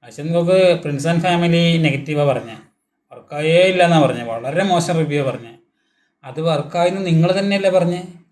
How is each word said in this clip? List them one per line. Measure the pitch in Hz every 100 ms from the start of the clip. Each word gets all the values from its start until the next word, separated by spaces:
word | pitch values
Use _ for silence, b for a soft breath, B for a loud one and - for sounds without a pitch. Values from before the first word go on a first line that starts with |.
| -
അശ്വന്ത് | - 151 170
ഗോക്ക് | 170 185 185 170
പ്രിൻസ് | 147 139 151
ആൻഡ് | 170 180
ഫാമിലി | 175 170 170 170 165 156
നെഗറ്റീവാണ് | 135 135 151 143
പറഞ്ഞത്, | 123 117 110 _ _ _ _ _
വർക്കായേ | 123 _ 147 156 170 185
ഇല്ല | 185 175
എന്നാണ് | 165 135
പറഞ്ഞത്, | 120 117 117
വളരെ | 123 160 196
മോശം | 175 165 165
റിവ്യൂ | 151 147 135
പറഞ്ഞത്. | 117 117 - _ _ _ _ _ _
അത് | 135 139 165
വർക്കായെന്ന് | 151 - 175 175 190 190
നിങ്ങൾ | 165 170 185
തന്നെയല്ലേ | 202 196 196 185
പറഞ്ഞത്? | 175 180 180 - _